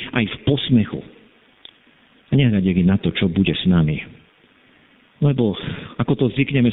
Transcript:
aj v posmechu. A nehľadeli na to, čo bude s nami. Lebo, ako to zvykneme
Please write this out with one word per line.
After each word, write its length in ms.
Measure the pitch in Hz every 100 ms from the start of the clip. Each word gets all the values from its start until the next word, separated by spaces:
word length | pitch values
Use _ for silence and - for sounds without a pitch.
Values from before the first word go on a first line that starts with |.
| -
aj 160 | 120 104
v 60 | - -
posmechu. 560 | 143 - 120 98 73 - - _ _ _ _ - _ _ _ _ _ -
A 80 | 135
nehľadeli 480 | 127 101 92 90 90
na 160 | 98
to, 80 | 87
čo 160 | - 98
bude 320 | 90 90 76
s 80 | 92
nami. 400 | 87 76 73 - - _ _ _ _ _ _ _ _ _ -
Lebo, 380 | 143 127 110 - - - - -
ako 140 | - 143
to 100 | 123
zvykneme 400 | 117 135 135 120